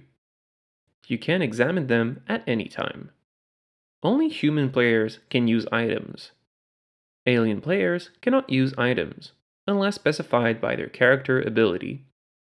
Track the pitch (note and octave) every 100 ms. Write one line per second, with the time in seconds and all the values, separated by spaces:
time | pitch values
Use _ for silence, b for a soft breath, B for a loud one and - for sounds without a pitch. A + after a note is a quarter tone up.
0 | - _ _ _ _ _ _ _ _ _
1 | - A#2+ - F3+ D3 A2 B2 F#3 C3+ A#2
2 | A#2 C3+ - A3+ - A#2 G2 - - -
3 | - _ _ _ _ _ _ _ _ _
4 | D#3 B3+ D#4+ D#4 D3 D3+ C3+ C3+ A#2+ A2+
5 | A2 - _ B2+ A#2+ A2+ A2 A2+ A#2 -
6 | - - - _ _ _ _ _ _ _
7 | _ _ - B2 A2+ G#2 - F#3+ F3+ F3
8 | - _ - C4 C4 C3 C3 C3 B2 A#2+
9 | E2 - - _ _ _ - G3+ G3 G3+
10 | - D3+ D3 A#2+ A#2 A2+ - - - -
11 | B2 C3+ C3 C3 - A2+ A2 F2 - C#3
12 | - _ _ _